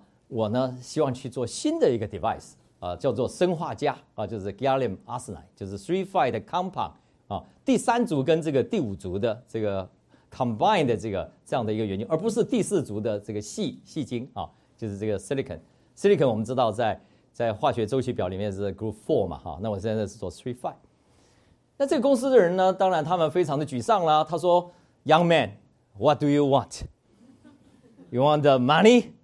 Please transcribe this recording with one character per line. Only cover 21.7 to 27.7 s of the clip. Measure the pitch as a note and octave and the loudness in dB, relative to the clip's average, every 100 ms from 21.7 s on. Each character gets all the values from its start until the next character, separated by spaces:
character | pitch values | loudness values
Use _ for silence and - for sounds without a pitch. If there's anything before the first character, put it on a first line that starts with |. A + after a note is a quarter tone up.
| _ | _
那 | C#4 | 0
这 | D#4 | 2
个 | |
公 | C4+ B3 | 4 2
司 | C4 | 6
的 | B3+ | 6
人 | E3+ F#3 | 6 4
呢， | F#3 | 2
当 | F#3 F#3+ | 4 2
然 | E3+ | 2
他 | D3+ F3+ | 0 0
们 | D#3 | 2
非 | F3+ | 2
常 | D3+ C#3+ | 0 -2
的 | D3 | -4
沮 | B2+ | -6
丧 | A2+ G#3 D#3+ | 0 2 4
啦。 | D3+ | 2
他 | D#3 E3+ | 2 -2
说： | F3 F3 F3 - _ _ | 2 2 2 -16 _ _
“Young | C3+ D#3 | 4 4
man, | E3+ D#3+ G#2 G#2 _ _ _ G2+ | 6 4 2 -6 _ _ _ 0
what | C3+ D3 | 2 2
do | D3 | 2
you | D3 C#3+ | 2 4
want? | C3+ - - - _ _ _ _ _ - _ _ | 2 0 -12 -14 _ _ _ _ _ -20 _ _